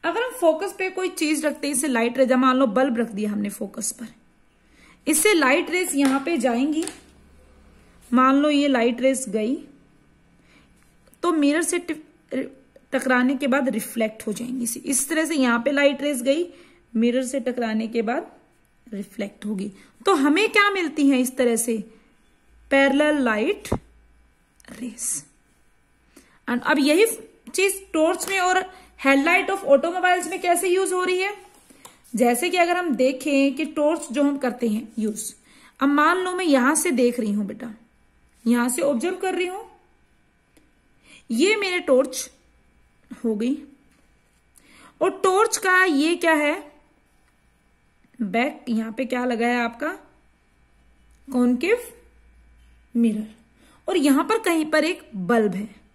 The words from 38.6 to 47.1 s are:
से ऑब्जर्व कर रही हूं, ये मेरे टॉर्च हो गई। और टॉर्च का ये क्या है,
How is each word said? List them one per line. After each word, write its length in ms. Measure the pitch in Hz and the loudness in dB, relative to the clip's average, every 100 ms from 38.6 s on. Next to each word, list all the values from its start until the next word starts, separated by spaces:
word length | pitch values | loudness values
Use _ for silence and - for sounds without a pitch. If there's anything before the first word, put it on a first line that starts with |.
| 247 | 0
से 140 | 247 | 0
ऑब्जर्व 340 | 294 247 330 370 | 0 0 -2 -2
कर 180 | 381 | -4
रही 120 | 359 359 | -2 -4
हूं, 160 | 381 466 - _ _ _ _ _ _ _ _ _ _ _ _ _ - _ | -6 -16 -20 _ _ _ _ _ _ _ _ _ _ _ _ _ -20 _
ये 260 | 226 359 427 | 0 2 2
मेरे 220 | 392 359 | 0 -4
टॉर्च 500 | 277 254 262 - - _ _ _ _ _ _ _ _ - | 2 2 2 -4 -12 _ _ _ _ _ _ _ _ -6
हो 100 | 233 | -4
गई। 220 | 208 233 294 - - _ _ _ _ _ _ _ _ _ - - _ | -2 -2 -4 -8 -20 _ _ _ _ _ _ _ _ _ -20 -20 _
और 200 | 370 - | -2 2
टॉर्च 340 | 392 370 440 - | 2 4 2 0
का 280 | 381 370 | 2 4
ये 300 | 370 277 302 339 | 4 2 2 0
क्या 180 | 339 | 2
है, 200 | 311 294 349 - - _ _ _ | 2 2 -2 -8 -20 _ _ _